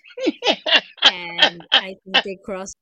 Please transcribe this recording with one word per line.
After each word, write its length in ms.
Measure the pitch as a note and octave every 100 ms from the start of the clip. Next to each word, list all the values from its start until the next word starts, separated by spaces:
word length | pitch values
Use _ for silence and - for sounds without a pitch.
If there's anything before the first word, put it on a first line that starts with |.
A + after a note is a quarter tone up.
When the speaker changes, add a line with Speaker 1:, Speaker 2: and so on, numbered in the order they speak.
| - - B4+
Speaker 1:
<laughs> 580 | - B4 - - D4+ - - C#4+
Speaker 2:
And 560 | F3+ A2+ - - F3 -
I 240 | C4+ F#3+ F#3+
think 180 | F#3 F#3
they 140 | G3+ F#3+
crossed 320 | - F#3 G3+ -